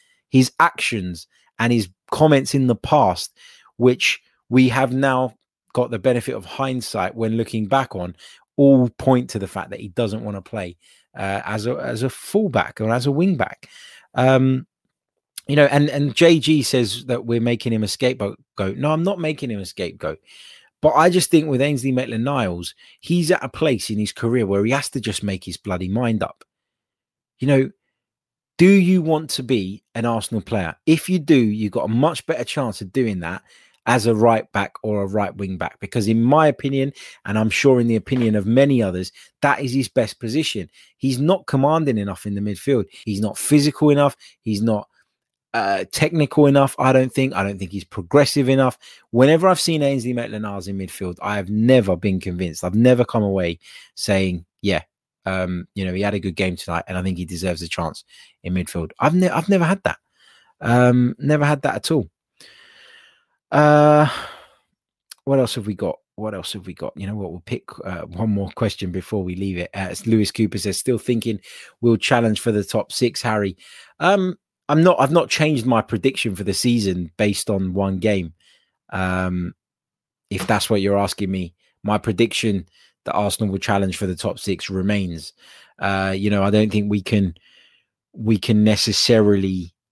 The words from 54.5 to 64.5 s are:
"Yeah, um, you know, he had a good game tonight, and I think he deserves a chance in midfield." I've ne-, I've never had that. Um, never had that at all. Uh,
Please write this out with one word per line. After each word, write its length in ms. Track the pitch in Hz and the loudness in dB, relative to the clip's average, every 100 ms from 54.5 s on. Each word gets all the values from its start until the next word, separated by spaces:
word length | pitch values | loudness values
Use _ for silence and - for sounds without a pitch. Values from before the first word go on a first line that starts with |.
| _ | _
"Yeah, 220 | 101 85 - _ _ _ | -4 -4 -4 _ _ _
um, 420 | - 95 90 90 82 | -8 -6 -4 -6 -10
you 120 | - 95 | -8 -6
know, 80 | |
he 80 | 92 | -4
had 100 | 101 | -4
a 80 | 104 | -4
good 140 | 92 85 | -6 -4
game 200 | 95 87 | -4 -4
tonight, 280 | - 85 - | -6 -6 -6
and 100 | 92 | -6
I 40 | |
think 140 | 92 87 | -6 -6
he 80 | |
deserves 380 | 85 87 90 82 | -8 -6 -6 -6
a 60 | 85 | -8
chance 360 | - 82 - - - - _ | -6 -6 -8 -18 -20 -20 _
in 100 | 90 | -6
midfield." 380 | 92 87 87 82 - | -4 -4 -6 -8 -2
I've 140 | 147 | 0
ne-, 160 | 175 180 | 2 0
I've 180 | 123 165 | 0 0
never 160 | 190 | 2
had 180 | 165 190 | 2 0
that. 140 | - - _ _ _ _ _ _ | -4 -6 _ _ _ _ _ _
Um, 540 | - 120 123 123 123 113 | 0 4 6 4 2 0
never 280 | 143 151 147 | 0 2 2
had 160 | 147 | 0
that 140 | 135 110 | -2 -4
at 140 | - | -2
all. 200 | 160 87 _ _ _ - _ _ _ - - _ _ _ _ - | -2 -2 _ _ _ -20 _ _ _ -20 -20 _ _ _ _ -2
Uh, 580 | 147 151 147 147 151 151 - - - - | 4 6 8 8 6 4 0 -12 -18 -20